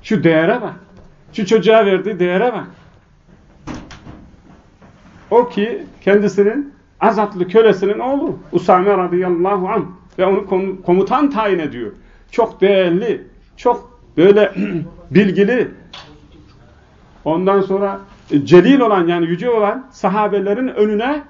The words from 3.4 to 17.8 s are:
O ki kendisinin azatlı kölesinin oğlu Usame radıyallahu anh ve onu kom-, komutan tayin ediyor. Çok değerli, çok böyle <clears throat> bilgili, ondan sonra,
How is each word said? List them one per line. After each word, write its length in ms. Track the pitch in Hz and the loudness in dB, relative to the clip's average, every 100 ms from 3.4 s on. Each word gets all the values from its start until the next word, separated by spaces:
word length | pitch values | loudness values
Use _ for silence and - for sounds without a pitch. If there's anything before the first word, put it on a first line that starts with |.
| _ _ - - - - - - - - _ - _ _ - _ - - - | _ _ -16 -16 -18 -20 -20 -20 -20 -20 _ -20 _ _ -20 _ -20 -20 0
O 180 | 226 - | 0 0
ki 380 | - 214 - - - | -2 -4 -6 -12 -6
kendisinin 760 | - 208 208 185 202 254 285 - _ _ | 0 2 2 0 0 0 -8 -14 _ _
azatlı 480 | 190 208 208 180 180 | 0 2 -4 -4 0
kölesinin 500 | 220 226 185 196 214 | 4 4 2 -2 -2
oğlu 400 | 247 277 302 160 - | -2 -4 -4 -8 -6
Usame 460 | 175 175 185 196 196 | -4 2 2 4 0
radıyallahu 720 | 175 175 180 170 185 202 185 | 0 -2 -2 -2 -2 -2 -2
anh 140 | 214 151 - - - | -4 -6 -12 -20 -2
ve 80 | 185 | 0
onu 120 | 196 | 0
kom-, 440 | 202 185 190 185 | -2 -4 -2 -6
komutan 480 | - 180 190 254 285 | 0 0 2 0 0
tayin 280 | 202 214 180 | 0 -2 -2
ediyor. 340 | 151 120 107 - - - _ | -4 -8 -12 -12 -20 -20 _
Çok 300 | - 220 156 | -4 -4 0
değerli, 600 | 190 196 180 175 233 143 - - _ _ | 2 2 2 0 -2 -6 -8 -20 _ _
çok 440 | 240 247 - - _ - | -2 -2 -6 -20 _ 2
böyle 360 | 180 202 196 180 202 175 | 4 6 2 -2 -6 -6
<clears throat> 280 | - - - | -8 -16 -2
bilgili, 580 | 143 208 175 202 247 185 - - - - - - - - _ _ _ _ _ _ _ | 2 2 2 0 0 -4 -8 -20 -20 -20 -20 -20 -20 -20 _ _ _ _ _ _ _
ondan 360 | 147 165 185 196 | -4 -2 0 0
sonra, 400 | 190 190 | 0 -2